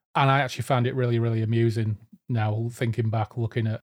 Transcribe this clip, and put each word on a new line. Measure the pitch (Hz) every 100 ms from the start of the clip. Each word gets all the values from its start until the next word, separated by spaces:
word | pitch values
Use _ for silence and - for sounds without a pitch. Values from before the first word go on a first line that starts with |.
| _ 156
And | 139
I | 135
actually | 131 -
found | - 127 123
it | 135
really, | 120 117
really | 117 113
amusing | 110 117 117 113 110 101 - - -
now, | 117 107 107 117
thinking | 120 117 110 113
back, | 113 107 123
looking | 113 120 110
at | 110